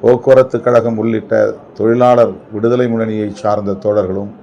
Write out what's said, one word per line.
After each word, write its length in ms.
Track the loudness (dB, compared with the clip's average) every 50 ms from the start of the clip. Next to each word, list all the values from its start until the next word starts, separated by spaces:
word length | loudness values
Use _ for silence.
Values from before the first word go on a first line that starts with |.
போக்குவரத்து 600 | 4 2 2 2 4 4 4 4 4 2 -2 -4
கழகம் 380 | -2 2 2 2 2 0 -4 -2
உள்ளிட்ட 560 | -2 -2 -2 -4 -4 -2 -2 0 0 0 -2 -8 -14 -20 -10
தொழிலாளர் 580 | -4 0 0 2 2 4 4 4 4 2 0 0 -8 -16 -14 -10
விடுதலை 360 | -4 -2 0 0 0 0 -2
முன்னணியை 400 | -2 -4 -4 -4 -4 -4 -6 -6 -8 -6 -4
சார்ந்த 340 | -4 -2 -2 -2 -4 -6 -4 -2
தோழர்களும் 480 | -2 0 0 0 -2 -4 -6 -8 -10 -14 -18